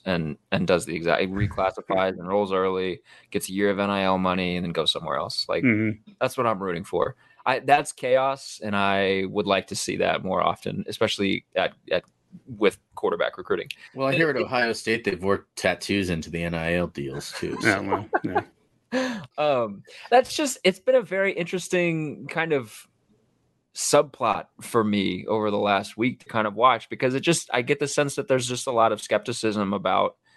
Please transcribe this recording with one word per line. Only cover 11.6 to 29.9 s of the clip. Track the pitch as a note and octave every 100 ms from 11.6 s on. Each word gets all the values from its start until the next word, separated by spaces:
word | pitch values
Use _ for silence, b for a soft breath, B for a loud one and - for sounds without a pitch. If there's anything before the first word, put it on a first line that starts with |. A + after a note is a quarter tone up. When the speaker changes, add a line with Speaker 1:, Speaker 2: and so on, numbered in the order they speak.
| E2+ - -
Speaker 1:
at, | F2+ - _ _ F3+ -
with | G#2 G#2 - _ -
quarterback | G2+ F#2 B1+ -
recruiting. | F2+ F#2+ - - B C3
Speaker 3:
Well, | C3+
here | C3+ D#3+
at | B2+
Ohio | G2+ B2 A#2
State, | G#2+ A2+ A2+
they've | G2+ F2+
worked | G2 G2 - -
tattoos | F#2 E2+ - G2+ F2+
into | E2 D2+
the | E2+
N | E2+ E2
I | E2 F2
L | E2+
deals | - C#2 C#2 -
too, | - E2+ -
Speaker 2:
Yeah, | A#2 G2
Speaker 3:
so. |
Speaker 2:
well, | G2 G2 - -
yeah. | - G2+ - _ _ _ -
Speaker 1:
<laughs> | B3+ B3+ A3 D3+ -
Um, | D3+ C3 A2 G2 - B B
that's | B3 B3+ -
just, | C#4+ -
it's | F#3 F3+
been | B3+ C4
a |
very | E3+ F#3+ G3
interesting | - E3+ F3+ - F3+ E3+ D#3+ D3+ G#2 C#3
kind | E3 E3
of | C#3 A2 - - _ _ _ _ _ _ _ _
subplot | - - D3 D3+ - A#2 F2+ - -
for | - A#2
me | G#2+ G#2 F#2+ F#2 -
over | A2 G#2+
the | G2+
last | G2+ G2 G2+ -
week | B2 B2+
to | -
kind | A2+ G#2+
of | G#2
watch, | B2+ A2+ -
because | G#2+ C3
it | C3
just, | E3 E3 -
I | B2+
get | B2 C#3+
the | C#3+
sense | - C#3+ C#3+
that | -
there's | C3 B2
just | B2 C3+
a |
lot | A#2 A2+
of | G#2+
skepticism | - G#2 - A2+ A2+ G#2 G2
about | G2+ F#2